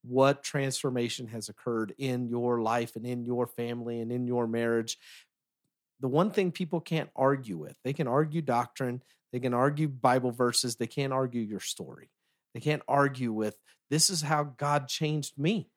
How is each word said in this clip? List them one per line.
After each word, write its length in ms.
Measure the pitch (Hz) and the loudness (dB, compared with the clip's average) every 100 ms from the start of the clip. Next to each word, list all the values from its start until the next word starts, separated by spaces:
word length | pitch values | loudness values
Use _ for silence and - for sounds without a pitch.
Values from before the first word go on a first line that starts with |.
what 420 | 123 123 135 143 | -2 4 6 4
transformation 840 | - 147 135 131 143 127 120 - 117 | -2 -2 -2 -2 -2 0 -2 -2 -8
has 240 | 113 104 | -10 -10
occurred 420 | 104 - 117 110 - | -10 -4 -2 -2 -4
in 300 | 135 123 123 | -2 -2 -2
your 340 | 120 120 120 | -2 0 2
life 340 | 110 117 117 - | 2 0 0 -6
and 80 | |
in 220 | 117 123 120 | -6 -6 -4
your 200 | 123 120 | -2 -2
family 540 | - 120 120 117 117 | -4 -6 -6 -6 -6
and 100 | 113 | -4
in 160 | 123 123 | -4 0
your 200 | 120 117 | 0 0
marriage. 500 | 117 117 117 113 - - - - _ _ _ _ _ _ _ | 0 2 2 0 -8 -12 -20 -20 _ _ _ _ _ _ _
The 80 | 131 | 0
one 220 | 139 196 | 2 2
thing 220 | - 185 | 2 0
people 280 | - 175 170 | 0 -2 -4
can't 300 | - 160 - | -2 -4 -4
argue 440 | - 131 139 120 85 | 2 2 2 -2 -8
with, 180 | 76 - | -10 -8
they 80 | 127 | -6
can 160 | 147 139 | -2 0
argue 320 | 131 156 156 | 2 2 0
doctrine, 600 | 143 120 123 - 127 123 _ _ _ | 0 0 0 -2 -4 -4 _ _ _
they 80 | 123 | -4
can 120 | 123 | 0
argue 360 | 123 135 147 156 | 4 2 2 -2
Bible 420 | 131 127 131 127 | 2 4 4 2
verses, 460 | 120 123 - 123 113 | 2 2 2 -2 -2
they 100 | 113 | -4
can't 260 | - 139 | -2 -2
argue 300 | 131 131 120 | 0 0 -2
your 180 | 107 101 | -4 -6
story. 480 | - - 92 - - _ _ _ _ | -6 -8 -10 -14 -20 _ _ _ _
They 60 | 120 | -6
can't 220 | 147 151 - | -2 -2 2
argue 440 | 139 139 131 123 | 4 4 2 -2
with, 260 | 107 107 - _ _ _ | 0 -2 -4 _ _ _
"This 180 | 151 160 | 2 2
is 140 | 180 | 2
how 220 | 151 151 | 0 0
God 440 | 147 135 151 147 135 | 0 -2 0 0 0
changed 480 | - 156 151 139 - | -2 0 0 -4 -2
me." 320 | 147 214 - | 0 0 -4